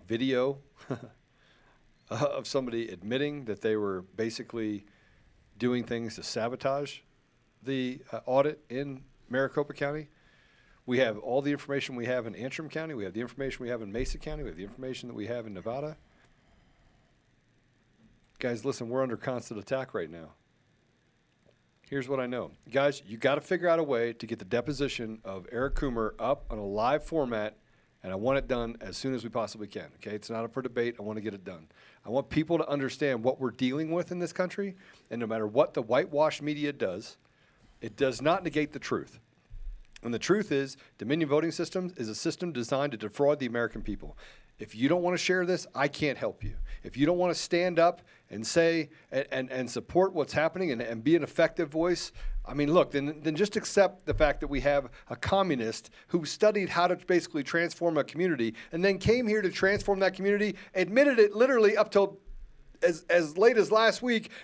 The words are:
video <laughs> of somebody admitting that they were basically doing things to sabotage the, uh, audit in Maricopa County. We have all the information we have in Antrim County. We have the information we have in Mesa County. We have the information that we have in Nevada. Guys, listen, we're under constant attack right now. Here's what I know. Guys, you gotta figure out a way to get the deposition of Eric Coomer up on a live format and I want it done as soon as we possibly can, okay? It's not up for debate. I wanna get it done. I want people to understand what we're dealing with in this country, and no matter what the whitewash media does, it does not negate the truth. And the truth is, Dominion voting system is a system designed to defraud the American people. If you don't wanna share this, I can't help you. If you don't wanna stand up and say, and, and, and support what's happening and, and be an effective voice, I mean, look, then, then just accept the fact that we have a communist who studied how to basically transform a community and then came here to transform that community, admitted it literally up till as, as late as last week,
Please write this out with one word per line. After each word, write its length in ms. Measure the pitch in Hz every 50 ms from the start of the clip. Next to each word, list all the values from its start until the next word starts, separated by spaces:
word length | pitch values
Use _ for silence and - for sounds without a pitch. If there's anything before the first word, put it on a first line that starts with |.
| -
video 540 | - 117 113 131 135 127 123 127 143 139 139 - _ _ - - - 135 - 120 113 - _ _ _ _
<laughs> 720 | _ _ _ _ _ _ _ _ _ _ _ _ _ _ _
of 340 | 110 113 143 139 - 135 113
somebody 440 | - - 139 131 123 113 117 117 110
admitting 560 | 95 87 90 104 123 135 147 147 147 143 131
that 160 | 110 101 -
they 160 | - 110 110
were 260 | 107 104 98 95 92 90 - -
basically 720 | - 110 113 113 - 113 - - 117 110 107 107 101 - _ _ _ _ _ _ _ _ _ _ _ _ _ _
doing 280 | 101 123 123 123 123 117
things 320 | 117 120 117 117 113 -
to 60 | - -
sabotage 760 | - - 117 110 120 127 120 - 135 135 143 147 135 - - _ _ _ _ _ _ _ _ _ _ _ _ -
the, 360 | 131 135 131 127 127 127 131 - -
uh, 80 | - 113 -
audit 360 | 127 127 135 143 151 151 - _ _
in 320 | 120 135 143 143 135 131 - - _ _ _
Maricopa 460 | - 123 131 135 131 - 156 143 - 143
County. 360 | - 147 143 147 156 151 - _ _ _ _ _ _ _ _ _ _ _ _ _ _ _
We 140 | 127 123 127
have 180 | 131 113 107
all 240 | 104 - 117 123 139
the 100 | 139 147
information 440 | 143 135 - 139 139 139 - - 131
we 100 | 120 117
have 220 | 123 127 123 110
in 80 | 113 98
Antrim 340 | 90 120 135 - - 160 143
County. 240 | - 160 160 160 147
We 120 | 113 101
have 80 | 92 90
the 80 | 110
information 420 | 120 117 - - 135 131 127 - 127
we 60 | 120
have 120 | 123 113
in 100 | 110 101
Mesa 280 | 101 120 131 - - -
County. 240 | - 156 - 151 139
We 60 | 104
have 60 | 80
the 80 | 85 95
information 440 | 101 - - 131 131 123 - -
that 80 | 120 120
we 100 | 110 101
have 220 | 110 120 120 110
in 80 | 110 101
Nevada. 420 | 90 90 113 120 139 147 151 156 - _ _ _ _ _ _ _ _ _ _ _ _ _ _ _ _ _ _ _ _ _ _ _ _ _ _ _ _ _ _ _ _ _ _ _ _ _ _ _ _ _ _ _ _ _ _ _
Guys, 260 | - - 120 120 110 120
listen, 240 | 139 127 - 123
we're 140 | 113 123 131
under 160 | 131 127 113
constant 420 | - - 135 127 120 - - 117 104
attack 360 | 98 - 135 131 131 127 -
right 160 | 104 82 78
now. 220 | 82 82 80 76 - _ _ _ _ _ _ _ _ _ _ _ _ _ _ _ _ _ _ _ _ _ _ _ _ _ _ _ _ _ _ -
Here's 180 | 143 139 127
what 120 | 131 139 131
I 80 | 123
know. 240 | 123 123 120 92 73 - _ _ -
Guys, 320 | - 135 139 147 139 - -
you 100 | - 117
gotta 240 | 117 - 131 143 151
figure 260 | - - 185 170 175
out 120 | 175 165 165
a 40 | 160
way 300 | 139 131 117 117 117 113
to 140 | - 123
get 100 | 110 113
the 80 | 101 98
deposition 760 | 92 117 120 120 156 143 139 143 131 - - 117 110 110 110 -
of 240 | 98 98 95 87 -
Eric 220 | - 117 131 139 -
Coomer 380 | - 147 135 120 113 110 104 - -
up 260 | 110 123 147 - - -
on 80 | 117 107
a 60 | 104
live 360 | 98 101 104 113 127 147 156 -
format 540 | - 165 160 139 123 117 107 104 107 - _ _ _ _ _ _ _ _ _ -
and 100 | 92 95
I 20 |
want 220 | 98 110 131 135
it 100 | 139 127
done 300 | 120 127 120 117 117 117 -
as 160 | 110 98 90
soon 180 | - - 135 131
as 100 | 117 110
we 60 | 117
possibly 380 | - 127 107 - - 110 107
can, 200 | 101 - 101 80 76 -
okay? 160 | - - 104
It's 180 | 104 104 - -
not 160 | 117 113 113
up 80 | 113 -
for 80 | 135
debate. 340 | 127 123 120 123 117 120 117 -
I 20 |
wanna 200 | 101 107 107 107
get 120 | 101 110 101
it 100 | 98 90
done. 240 | 95 90 82 80 _ _ - - - - _ _
I 40 | 98
want 200 | 117 135 - -
people 280 | - 156 160 165 170
to 100 | 160 -
understand 560 | - 143 143 135 127 - - 151 139 127 113 110
what 180 | 131 131 -
we're 100 | 131 120
dealing 400 | 107 - 127 127 131 151 160 156
with 200 | 165 175 170 175
in 80 | 180 175
this 120 | 175 -
country, 440 | - - 185 175 - 208 202 196 185 - - - - - _ _
and 80 | 110 120
no 80 | 120
matter 180 | 107 113 113 107
what 280 | 107 107 135 156 - -
the 80 | 143
whitewash 600 | 120 107 123 139 180 196 147 143 156 151 147 -
media 300 | 143 147 151 147 147 147
does, 460 | 143 143 113 95 90 101 110 - - _ _ _ _ _ _ _ _ _ - - _ _
it 160 | - 135 104
does 240 | - 139 131 117 110
not 220 | 131 156 180 196 180
negate 280 | 160 - 156 147 143
the 80 | - 131
truth. 400 | - - 123 85 67 - - - _ _ _ _ _ _ - - - - - - - - - -
And 120 | - 120 120
the 60 | 110
truth 320 | - - 185 214 202 131
is, 260 | 147 139 139 131 - - - - _
Dominion 300 | - 104 117 151 170 160
voting 240 | 135 143 156 160 165
system 420 | 156 - 165 - - 185 185 175 180
is 100 | - 117
a 80 | 107 110
system 380 | - - 170 147 - 180 175 147
designed 400 | 120 113 - 139 135 143 143 127
to 40 |
defraud 420 | 101 107 101 - - 143 143 147 139
the 60 | 131
American 360 | 117 117 120 120 110 - 113
people. 360 | - 107 101 - - - - - - - - - - _ _ -
If 160 | 110 - -
you 140 | 110 127 143
don't 120 | 175 180
wanna 160 | 175 175 180
share 280 | 156 - - 180 185 180
this, 200 | 175 185 160 - - -
I 140 | 131 139
can't 300 | 147 - - 156 143 123
help 260 | - 123 104 - - -
you. 100 | - - - - - - - -
If 140 | - -
you 80 | 123 143
don't 120 | 156 180
wanna 180 | 175 180 175 160
stand 440 | - - - 175 170 180 185 170 165
up 220 | 165 175 175 - - _ - _ _ _
and 160 | - 107 110
say, 440 | - - 170 165 165 165 165 151 - - - - _
and, 140 | - 135 127 -
and, 200 | 135 135 131 127
and 200 | 131 127 127 120
support 420 | - 120 - - - 175 190 190 190
what's 200 | 160 135 - -
happening 380 | 151 156 160 - 185 190 160
and, 100 | 123 117
and 220 | 120 113 117 113 110
be 120 | 143 165
an 80 | 165 143
effective 460 | - - - 165 151 - - 165 143
voice, 420 | 151 160 165 180 175 - - - - - - - - - -
I 80 | - 123
mean, 200 | 143 147 147 165
look, 180 | 180 139 -
then, 280 | - 143 139 147 156 151
then 140 | 147 160 151
just 200 | 156 208 202 -
accept 500 | 214 - - - 202 190 - - - -
the 80 | 151 139
fact 260 | - 156 143 143 -
that 60 | 151
we 140 | 143 143 131
have 280 | 123 143 143 143 135 113 - - -
a 80 | - 123
communist 760 | - - - 196 196 190 180 143 120 110 113 113 - - - - - -
who 180 | _ - 175 151
studied 440 | 143 - - 208 214 202 208 185 147
how 180 | - 170 175
to 80 | 175 180
basically 480 | 175 - - 180 170 170 - - 147 139
transform 540 | - - 165 170 160 - - 170 170 160
a 60 | 147 131
community 520 | - - 151 185 180 156 123 113 107 113 - - -
and 120 | - 165 185
then 140 | 202 196
came 300 | 190 - - 226 254 247
here 140 | 208 214 214
to 80 | 190 175
transform 500 | - - 190 190 208 202 - 202 202 190
that 160 | 190 185 190
community, 400 | 190 190 202 208 202 214 208 - - - - -
admitted 460 | 185 185 180 208 262 294 285 254 233
it 160 | 208 208 202
literally 420 | 214 247 269 269 233 214 202 220
up 140 | 208 208 -
till 280 | - 202 196 190 - - _ - - - - - - - - - - -
as, 240 | - 180 165 160 - -
as 280 | 170 180 165 147 151
late 200 | 180 214 247 254
as 140 | 220 180 -
last 300 | 208 214 226 220 214 -
week, 300 | 240 247 233 220 - - - -